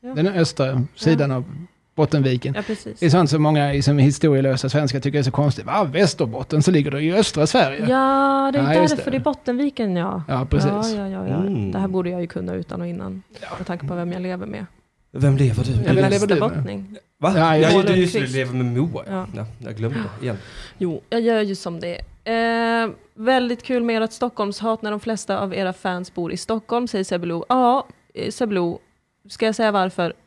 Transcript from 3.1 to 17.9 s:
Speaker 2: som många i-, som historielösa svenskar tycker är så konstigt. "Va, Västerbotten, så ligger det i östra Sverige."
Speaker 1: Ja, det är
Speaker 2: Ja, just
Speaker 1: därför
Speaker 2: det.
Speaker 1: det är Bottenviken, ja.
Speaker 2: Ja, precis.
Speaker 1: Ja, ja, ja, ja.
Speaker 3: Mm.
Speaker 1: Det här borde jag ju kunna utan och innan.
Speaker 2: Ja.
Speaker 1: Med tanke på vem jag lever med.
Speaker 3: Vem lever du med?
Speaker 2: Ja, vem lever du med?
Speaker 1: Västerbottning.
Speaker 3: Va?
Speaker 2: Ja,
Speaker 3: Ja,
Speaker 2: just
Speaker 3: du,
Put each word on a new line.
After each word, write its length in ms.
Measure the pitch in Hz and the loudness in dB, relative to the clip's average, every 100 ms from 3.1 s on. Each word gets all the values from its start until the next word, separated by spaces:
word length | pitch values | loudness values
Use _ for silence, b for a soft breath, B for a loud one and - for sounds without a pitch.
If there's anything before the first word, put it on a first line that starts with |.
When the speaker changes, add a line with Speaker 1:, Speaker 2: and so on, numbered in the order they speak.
| 165 160 | 6 4
Speaker 2:
som 120 | 151 | 4
många 320 | 151 151 143 | 4 4 2
i-, 80 | 143 | 2
som 160 | 139 143 | 2 6
historielösa 720 | 139 139 160 139 135 131 135 | 4 6 4 4 2 0 0
svenskar 300 | 143 147 131 | 0 0 -2
tycker 200 | 143 147 | -2 0
är 40 | |
så 80 | 135 | 0
konstigt. 340 | 123 147 - 104 | 2 2 0 -2
"Va, 180 | 175 | -2
Västerbotten, 800 | 185 139 190 - 131 123 127 156 | 0 2 0 0 -4 -4 -2 2
så 80 | 156 | 4
ligger 200 | 175 143 | 4 2
det 100 | 139 | 0
i 120 | 156 | 0
östra 340 | 185 214 - 151 | 2 2 2 2
Sverige." 320 | - 143 135 220 | 4 2 0 0
Speaker 1:
Ja, 600 | 262 269 269 277 269 269 | 2 4 4 2 2 2
det 60 | 277 | 2
är 140 | 277 | 2
Speaker 2:
Ja, 80 | - | 4
just 140 | - 302 | 4 2
Speaker 1:
därför 160 | - | 0
Speaker 2:
det. 60 | 262 | 0
Speaker 1:
det 40 | |
är 20 | |
Bottenviken, 720 | 277 277 - 247 285 277 220 180 | 0 -2 -4 0 -2 -2 -2 0
ja. 280 | 180 190 151 | -2 -4 -4
Speaker 2:
Ja, 200 | 135 135 | -4 0
precis. 200 | 147 143 | 2 2
Speaker 1:
Ja, 180 | 202 220 | 0 -2
ja, 200 | 214 196 | -4 -6
ja, 180 | 190 190 | -6 -4
ja. 80 | 139 | -2
Speaker 3:
Mm. 360 | 196 175 143 | 0 0 -2
Speaker 1:
Det 80 | 185 | -2
här 80 | 190 | -2
borde 220 | 185 175 | -2 -2
jag 120 | 180 | -4
ju 60 | 170 | -6
kunna 260 | - 180 | -6 -6
utan 280 | 180 175 185 | -6 -6 -8
och 60 | 175 | -8
innan. 360 | 175 196 190 - - | -8 -8 -10 -14 -18
Speaker 2:
Ja. 60 | - - | -14 -12
Speaker 1:
Med 100 | 185 | -8
tanke 200 | 175 139 | -8 -6
på 80 | 175 | -6
vem 160 | 175 | -6
jag 100 | 180 | -6
lever 240 | 180 180 196 | -6 -8 -8
med. 200 | 202 185 _ _ _ _ | -10 -12 _ _ _ _
Speaker 3:
Vem 260 | 135 143 135 | -2 2 4
lever 260 | 135 113 | 2 2
du 80 | 131 | 0
med? 80 | 120 | 0
Speaker 2:
Ja, 140 | 117 | 2
vem 20 | - | 2
lever 140 | 190 | 4
du 0 | |
med? 100 | 202 202 | 2 2
Speaker 1:
Västerbottning. 680 | 180 214 170 131 101 98 - _ _ | 2 2 -2 -4 -6 -10 -16 _ _
Speaker 3:
Va? 120 | 151 190 | 0 4
Speaker 2:
Ja, 200 | 165 160 | 4 6
Speaker 3:
Ja, 140 | 156 | 6
Speaker 2:
just 160 | 180 | 6
Speaker 3:
du, 60 | 190 | 4